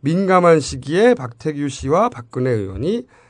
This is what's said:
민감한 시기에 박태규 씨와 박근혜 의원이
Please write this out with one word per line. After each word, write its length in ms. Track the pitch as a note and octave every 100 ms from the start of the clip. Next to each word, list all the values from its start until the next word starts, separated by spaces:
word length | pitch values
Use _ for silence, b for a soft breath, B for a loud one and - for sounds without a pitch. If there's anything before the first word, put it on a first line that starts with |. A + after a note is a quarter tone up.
민감한 600 | C#3 E3+ G3 F#3 F3 D#3+
시기에 540 | C3 C3+ C3 E3+ A#3
박태규 540 | A#3+ B2+ A#2+ D#3 C#3+ C#3+
씨와 400 | C3+ C3+ E3 A#3+
박근혜 400 | A#3+ A#2 C3 B2+
의원이 560 | A#2 F#2+ F#2+ D3 A#3 B3 b